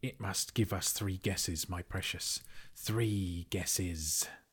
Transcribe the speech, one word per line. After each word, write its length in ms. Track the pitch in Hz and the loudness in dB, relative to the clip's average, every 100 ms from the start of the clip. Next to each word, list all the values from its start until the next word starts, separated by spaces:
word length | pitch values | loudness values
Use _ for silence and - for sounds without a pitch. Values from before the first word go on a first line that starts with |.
It 180 | 135 - | -4 -4
must 340 | 98 92 - | -2 0 0
give 180 | - 104 | 4 4
us 180 | 95 - | 4 0
three 260 | - 101 92 | 2 0 0
guesses, 520 | 104 95 - 82 - | 0 0 0 0 -2
my 120 | 87 | -4
precious. 600 | - 92 - 90 - - - - - | -2 -2 -2 -2 -2 -4 -6 -12 -12
Three 720 | - - 110 113 104 92 87 90 | -8 0 2 4 2 0 -2 0
guesses. 760 | 98 85 - 90 82 78 - - - _ | 0 2 0 0 0 0 0 0 -4 _